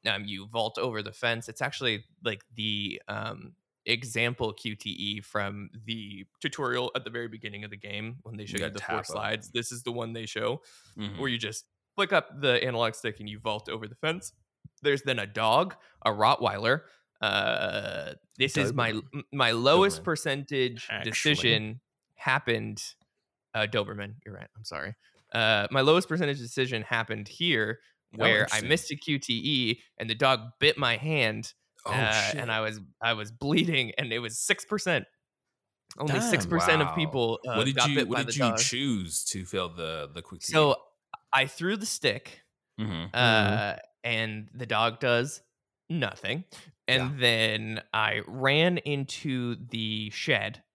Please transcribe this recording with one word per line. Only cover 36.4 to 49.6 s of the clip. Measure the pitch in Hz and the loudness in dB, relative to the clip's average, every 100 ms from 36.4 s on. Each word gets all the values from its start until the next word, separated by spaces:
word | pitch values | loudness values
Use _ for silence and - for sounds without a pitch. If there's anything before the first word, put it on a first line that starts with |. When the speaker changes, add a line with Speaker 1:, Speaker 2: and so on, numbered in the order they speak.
| 92 | 2
Speaker 1:
percent | 170 180 160 | 2 4 4
of | 151 | 2
Speaker 2:
Wow. | |
Speaker 1:
people, | 170 156 135 117 113 127 | 0 -2 0 0 0 -2
uh, | 117 | 0
Speaker 2:
What | 135 | 2
did | 135 | 4
Speaker 1:
got | 123 | 4
Speaker 2:
you, | 139 | 4
Speaker 1:
bit | 117 | 2
Speaker 2:
what | 117 | 0
Speaker 1:
by | 120 | -2
Speaker 2:
did | |
Speaker 1:
the | 127 | 2
Speaker 2:
you | 123 | 2
Speaker 1:
dog. | 113 120 | 2 0
Speaker 2:
choose | 123 139 113 87 - - | 0 -2 -2 -2 -4 -4
to | 95 92 | -6 -4
fail | 98 87 | -4 -4
the, | 85 82 80 71 | -4 -8 -6 -8
the | 73 | -12
quick | - 87 | -14 -10
T | - 156 | 0 4
E? | 147 | 6
Speaker 1:
So | - - _ _ - _ | 4 -2 _ _ -20 _
I | 135 135 | 2 2
threw | - 170 214 | 0 -2 -2
the | 214 | -2
stick, | - 135 107 - - _ _ _ - | 0 0 0 -6 -20 _ _ _ -6
Speaker 2:
Mm-hmm. | 110 85 87 | -4 -4 -4
Speaker 1:
uh, | - 123 | 4 6
Speaker 3:
Mm-hmm. | 110 104 104 104 - - _ | 6 6 4 0 -4 -10 _
Speaker 1:
and | 120 113 113 107 104 | -4 -2 -2 -4 -10
the | 127 120 | -12 -2
dog | 110 113 117 | 2 2 2
does | 131 120 135 - _ _ _ _ _ | 2 4 2 -4 _ _ _ _ _
nothing. | 165 117 - 95 139 180 - - _ - | -2 -2 -4 -4 -4 -6 -18 -20 _ 0
And | 131 | 2
Speaker 2:
Yeah. | 127 139 | 2 2
Speaker 1:
then | 123 113 110 110 110 110 - | 4 6 4 2 -2 -6 -2
I | 107 107 107 - | 0 2 0 -4
ran | 120 135 143 170 175 | 0 2 6 4 2
into | - 143 135 - 156 127 123 120 | -2 -2 -4 -6 -4 -2 -2 -4